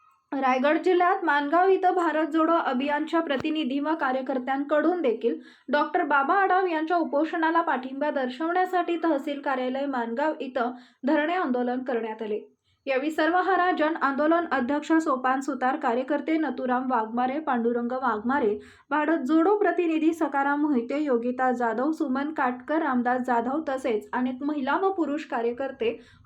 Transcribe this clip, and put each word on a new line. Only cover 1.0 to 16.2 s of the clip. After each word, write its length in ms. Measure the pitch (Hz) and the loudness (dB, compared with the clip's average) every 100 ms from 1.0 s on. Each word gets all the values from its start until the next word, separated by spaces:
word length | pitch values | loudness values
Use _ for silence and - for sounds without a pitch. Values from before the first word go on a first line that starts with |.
| 359 392 | 4 2
माणगाव 440 | 339 285 285 330 381 | 2 0 2 2 4
इथं 220 | 381 370 | 4 2
भारत 360 | 370 339 302 311 | 2 0 0 0
जोडो 260 | 320 320 | 2 2
अभियानच्या 680 | 330 - 254 285 294 311 330 | 2 0 -2 0 -2 -2 -2
प्रतिनिधी 600 | 330 262 311 311 269 277 | 0 -2 -2 -4 -2 -2
व 140 | 294 320 | -2 -2
कार्यकर्त्यांकडून 1040 | 277 262 262 262 254 269 285 302 302 359 | -2 -2 -2 -4 -2 -4 0 2 2 2
देखील 320 | 277 220 233 320 - - - | 0 0 -2 -2 -8 -18 -2
डॉक्टर 340 | 294 302 349 | 0 2 0
बाबा 320 | 311 285 277 | 2 2 2
आडाव 320 | 392 381 370 381 | 2 4 4 2
यांच्या 300 | 320 320 349 | 0 0 0
उपोषणाला 640 | 277 285 320 339 320 339 | 0 0 0 0 2 2
पाठिंबा 500 | 339 262 262 269 294 | 2 -2 -4 -4 -2
दर्शवण्यासाठी 840 | 285 254 254 320 359 359 370 339 339 | -2 -4 -4 -2 0 0 0 0 0
तहसील 360 | 330 285 277 277 | 0 0 -2 -6
कार्यालय 460 | 294 262 254 262 277 | -4 -2 -2 -2 -2
माणगाव 460 | 254 233 233 302 311 | -4 -4 -2 -2 -2
इथं 300 | 262 254 240 247 - _ 262 | -4 -2 -2 -4 -16 _ 0
धरणे 280 | 302 302 | 2 2
आंदोलन 440 | 359 320 247 247 247 | 0 0 0 0 -2
करण्यात 440 | 254 240 220 220 | -2 -4 -4 -6
आले. 340 | 220 214 - _ _ _ - | -6 -6 -8 _ _ _ -4
यावेळी 240 | 262 294 | -2 0
सर्वहारा 600 | 311 311 359 359 370 359 339 | 0 2 2 2 2 2 2
जन 180 | 302 320 | 0 0
आंदोलन 480 | 269 269 302 339 339 | 0 2 2 2 2
अध्यक्ष 400 | 269 240 294 294 | -2 0 -2 2
सोपान 480 | 320 320 262 254 262 | 2 2 0 0 0
सुतार, 360 | 277 254 254 285 | -2 -2 -2 0
कार्यकर्ते 600 | - 233 262 285 | 0 0 0 -2